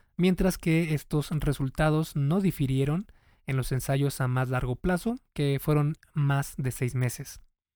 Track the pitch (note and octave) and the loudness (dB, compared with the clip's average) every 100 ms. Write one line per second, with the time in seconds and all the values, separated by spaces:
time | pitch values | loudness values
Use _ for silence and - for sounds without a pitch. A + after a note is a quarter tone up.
0 | _ - F#3 F3+ F#3+ - E3 D#3+ E3 D3+ | _ 2 2 4 2 2 2 2 2 -2
1 | - D3+ C#3+ D3+ D3 C#3 - - D#3 D#3 | -2 -2 -2 -2 0 0 -2 0 2 2
2 | D#3+ D3+ C#3+ F#3 F#3+ - C3+ C3 C#3 D#3+ | 0 0 2 2 2 0 0 2 2 0
3 | A3+ - _ _ - C3 B2 B2+ - C#3 | -4 -16 _ _ -4 -2 -2 -4 -2 0
4 | C#3+ - B2+ B2+ B2+ B2+ B2 B2+ F3+ F3+ | 0 0 -2 0 0 -2 -2 -2 0 0
5 | A3+ B3 _ - C#3+ C#3 - D3 D3 D#3+ | -2 -6 _ -2 0 0 2 2 2 -2
6 | _ D#3 C#3 C#3 C#3 - C3 - B2 B2 | _ 0 2 2 -2 -4 -4 -2 -2 0
7 | B2 - C#3 - - _ _ | -2 -4 -12 -16 -20 _ _